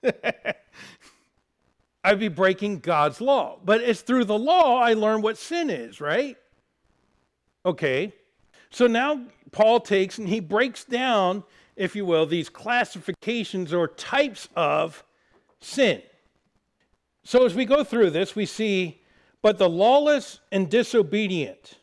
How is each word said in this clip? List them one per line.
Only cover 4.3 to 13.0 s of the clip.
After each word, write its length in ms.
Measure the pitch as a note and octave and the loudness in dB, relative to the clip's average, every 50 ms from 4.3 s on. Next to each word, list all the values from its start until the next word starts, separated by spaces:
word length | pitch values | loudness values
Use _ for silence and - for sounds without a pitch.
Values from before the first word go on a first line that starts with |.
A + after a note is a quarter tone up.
| G#3 G#3+ | -2 -2
law 420 | A3+ C#4+ E4+ F#4 E4 C#4 A#3+ B3+ | 2 2 4 4 6 4 4 4
I 140 | A#3+ A#3 A3+ | 4 2 2
learn 280 | A3 G#3+ G#3+ A3 A3 | 2 2 0 0 0
what 160 | G#3 A3 A3 G#3+ | 0 -2 -4 -4
sin 320 | - - D#4+ E4+ E4+ D4 | -10 -8 -6 -4 -4 -4
is, 320 | F#3+ C3+ A#2 A#2 F#3+ - | -4 -6 -8 -12 -14 -10
right? 360 | D3 D3 D#3 G#3 C#4 C#4+ A#3+ _ _ _ _ _ _ _ _ _ _ _ _ _ _ _ _ _ _ _ _ _ _ _ _ _ _ | -6 -2 -2 -2 -2 -4 -8 _ _ _ _ _ _ _ _ _ _ _ _ _ _ _ _ _ _ _ _ _ _ _ _ _ _
Okay. 480 | F#3 E3+ - D#3+ C#3+ C3 C3+ F3 G#3+ - _ _ _ _ _ _ _ _ _ _ _ | -4 -4 -2 -2 -2 -2 -2 -4 -6 -10 _ _ _ _ _ _ _ _ _ _ _
So 160 | - - B3 A#3+ | -2 2 2 2
now 380 | A3+ A3+ B3+ C#4+ D4+ C#4 A#3+ - _ _ _ - | 2 2 -2 -2 -4 -4 -8 -14 _ _ _ -20
Paul 280 | - - G#3+ A3 A#3 A#3+ | -2 2 4 4 4 2
takes 380 | A#3 - G#3 G3 F#3+ F#3+ - - | 2 0 0 0 0 -2 -4 -10
and 100 | G#3+ F3+ | -6 -4
he 120 | F#3+ A3+ | -4 -4
breaks 440 | F#3+ D3+ F#3 G#3 B3 C#4 A3+ - - | -4 -4 -2 -2 -2 -2 -4 -12 -14
down, 600 | _ B3+ A#3+ B3+ C4 A#3+ G#3 F#3+ F3+ F#3 G#3 - _ _ _ _ _ _ | _ -6 -4 -2 0 0 2 2 0 -2 -4 -8 _ _ _ _ _ _
if 200 | - G3 F3+ - | -6 -6 -6 -6
you 100 | G#3 G3+ | -6 -4
will, 200 | F3+ E3+ D#3+ D#3+ | 0 2 2 2
these 240 | D3+ E3 F3 D#3 - | 0 -2 -4 -6 -6
classifications 1200 | _ - - G#3+ A#3+ B3 A#3 - - F#3+ | _ -16 -6 -4 -2 -2 -2 -4 -6 -16